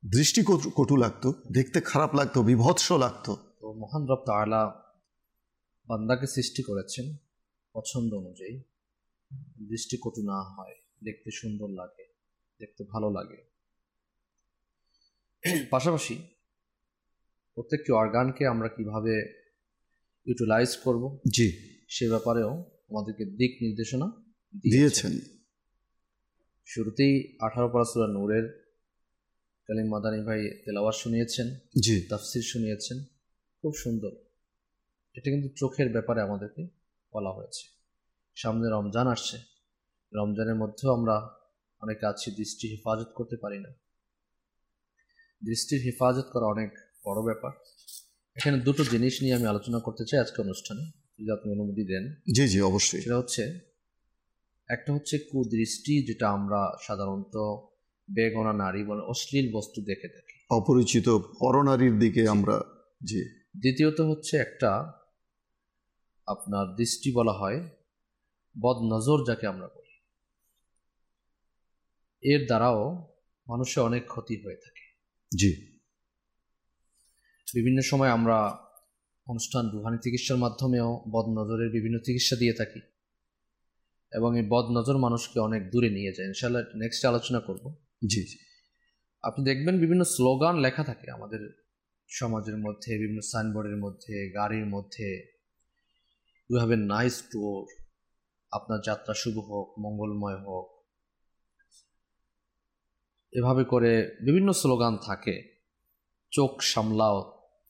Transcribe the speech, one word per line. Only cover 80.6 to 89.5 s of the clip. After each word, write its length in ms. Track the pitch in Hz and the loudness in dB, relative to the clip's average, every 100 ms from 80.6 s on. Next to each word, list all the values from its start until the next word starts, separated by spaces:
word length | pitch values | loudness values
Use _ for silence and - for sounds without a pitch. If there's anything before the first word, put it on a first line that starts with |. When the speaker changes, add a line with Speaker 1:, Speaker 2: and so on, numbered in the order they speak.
| 131 123 117 117 113 | 2 2 2 -2 -2
Speaker 2:
বদনজরের 600 | 113 113 110 107 113 117 | 0 0 0 -2 0 0
বিভিন্ন 280 | 113 110 117 | 0 0 -2
চিকিৎসা 380 | 123 123 - 120 | -2 0 0 2
দিয়ে 160 | 120 | 2
থাকি 280 | 113 110 - - _ _ _ _ _ _ _ _ _ _ _ _ | 2 -4 -8 -20 _ _ _ _ _ _ _ _ _ _ _ _
এবং 280 | 110 117 117 | 0 2 2
এই 60 | 104 | 2
বদনজর 500 | 120 117 120 117 135 | 2 2 0 2 2
মানুষকে 420 | 123 120 - 120 | 2 0 -2 0
অনেক 300 | 110 110 95 | 0 0 0
দূরে 200 | 120 117 | 2 2
নিয়ে 220 | 98 98 | 0 -4
যায়। 140 | 92 95 | -6 -8
ইনশাআল্লাহ 360 | 98 123 120 110 107 | -4 -2 -2 -4 -6
নেক্সট 280 | 113 - | -6 0
আলোচনা 360 | 131 120 117 120 | 2 2 0 -4
করব। 340 | - 95 131 156 _ _ 107 | -4 -10 -12 -16 _ _ -2
Speaker 1:
জি, 140 | 104 | -2
জি। 160 | 90 - _ _ _ _ _ _ _ _ | -4 -10 _ _ _ _ _ _ _ _
Speaker 2:
আপনি 220 | - - | -6 -2
দেখবেন 340 | 135 | -2